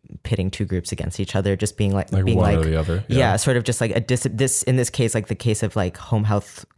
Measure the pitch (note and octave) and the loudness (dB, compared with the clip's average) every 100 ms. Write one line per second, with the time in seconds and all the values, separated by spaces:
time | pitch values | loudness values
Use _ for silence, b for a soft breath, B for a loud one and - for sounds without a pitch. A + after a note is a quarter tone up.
0 | - - - G2+ F#2 - G2+ F#2 - - | -20 -14 -4 -2 -2 -4 -2 -2 -4 -6
1 | - - G2 G2+ G2 F#2+ G#2+ - G2+ G2 | -6 -4 -2 0 0 0 -2 0 0 0
2 | - G2 F#2 F2+ F2 E2 D#2+ D#2+ D#2 F2 | 0 0 2 4 4 4 2 0 0 -2
3 | - B2 A#2+ G2 - B2 A2+ A2+ A2+ A#2 | 0 2 4 2 2 0 0 0 0 0
4 | A2 B2 C3 A2 C3+ - - B2+ A#2+ - | 0 0 0 0 0 0 2 2 2 0
5 | A#2 A2+ G2+ G#2+ A#2 G#2+ G#2+ A2 F2+ - | 0 0 -2 -2 0 0 0 0 -2 -4
6 | - A2 G#2 G#2 - - - | -2 0 2 0 -2 -12 -20